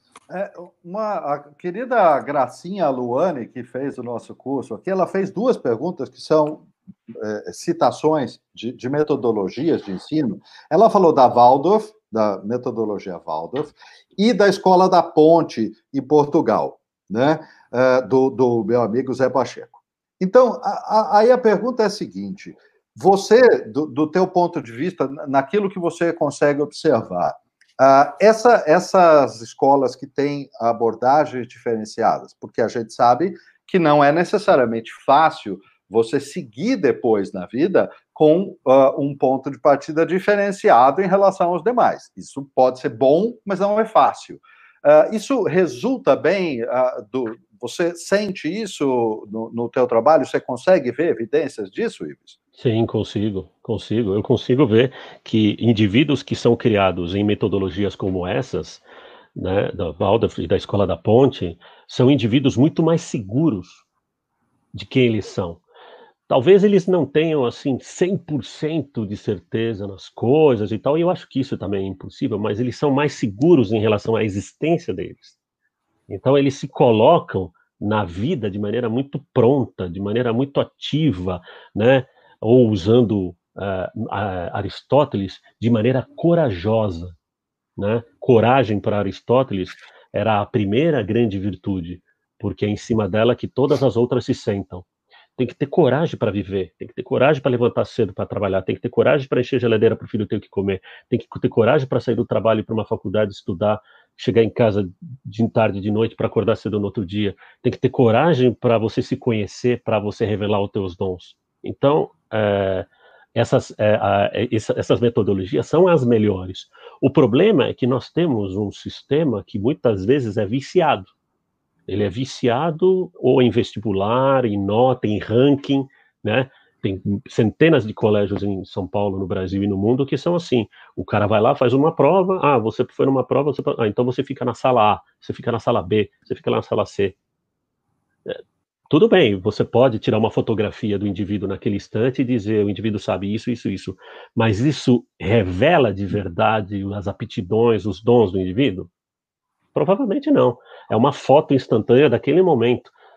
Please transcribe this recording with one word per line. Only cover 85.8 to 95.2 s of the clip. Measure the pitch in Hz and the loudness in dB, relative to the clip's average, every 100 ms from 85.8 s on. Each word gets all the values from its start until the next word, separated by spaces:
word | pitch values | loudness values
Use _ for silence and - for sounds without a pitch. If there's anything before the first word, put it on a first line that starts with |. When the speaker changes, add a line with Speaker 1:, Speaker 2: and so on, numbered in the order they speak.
| 113 131 - - | 0 -2 -4 -4
Speaker 2:
corajosa, | 165 170 143 90 95 113 107 82 87 85 _ _ _ _ _ - | 0 2 0 -2 -2 0 -2 -6 -12 -16 _ _ _ _ _ -8
né? | 101 117 - _ | -4 -4 -6 _
Coragem, | - 117 110 135 107 101 | 2 4 6 4 2 -2
para | 107 101 | -2 -2
Aristóteles, | 98 - - 123 131 98 90 - - _ _ | -4 -6 0 0 0 -4 -6 -12 -20 _ _
era | 98 104 104 | -4 -2 -2
a | 104 | -2
primeira | - 98 113 165 143 | -2 0 0 0 -2
grande | 98 113 117 98 | -2 0 0 -2
virtude, | 101 90 - 95 85 87 _ _ _ _ | -6 -6 -6 -6 -8 -14 _ _ _ _
porque | 104 90 104 | -10 -4 -4
é | |
em | 104 | -4
cima | - 110 101 | -4 -2 0
dela | 107 113 | 0 0
que | 120 - | 0 -4
todas | - 139 139 | -2 0 2
as | 131 104 | 0 0
outras | 120 127 | 0 -2
se | - | -2
sentam. | 117 - 101 98 92 - _ _ _ | -4 -4 -6 -8 -14 -18 _ _ _